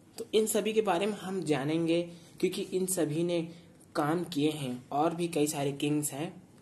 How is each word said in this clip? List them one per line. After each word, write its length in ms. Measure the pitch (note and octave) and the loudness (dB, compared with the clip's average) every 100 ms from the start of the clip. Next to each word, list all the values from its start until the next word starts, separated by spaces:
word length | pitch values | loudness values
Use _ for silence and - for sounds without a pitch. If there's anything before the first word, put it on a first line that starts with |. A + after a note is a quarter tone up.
| - - | -18 -12
तो 80 | A3+ | -2
इन 120 | G#3 A3 | 2 2
सभी 260 | A3 G3 | 2 2
के 80 | A3 | 2
बारे 240 | G3 F3 G3+ | 2 2 0
में 60 | |
हम 280 | G3 F3+ F#3+ | -2 -4 -2
जानेंगे, 600 | D#3 C#3+ C#3 D#3+ E3 E3+ E3+ - - - | 0 0 2 0 2 2 0 -8 -20 -2
क्योंकि 220 | F#3 F#3+ | -2 0
इन 240 | F#3+ F#3 F#3 | -2 -2 0
सभी 360 | F3+ D3+ D3+ | 0 0 0
ने 160 | F3 F3 E3 - - - - - | 0 0 -2 -8 -20 -20 -8 -2
काम 260 | D3 E3+ | 0 0
किए 260 | E3 C#3+ D3+ | -2 0 0
हैं। 380 | D3+ C3+ B2 - | 0 -4 -6 -4
और 220 | C#3 D#3+ | 0 2
भी 140 | E3+ F3 | 2 -2
कई 180 | E3 D3 | 2 0
सारे 240 | D#3 C#3+ | 0 -2
kings 380 | C#3 D3 D3+ D3 | 0 0 0 -2
हैं, 300 | C3+ E3+ - - - | -4 -8 -10 -20 -20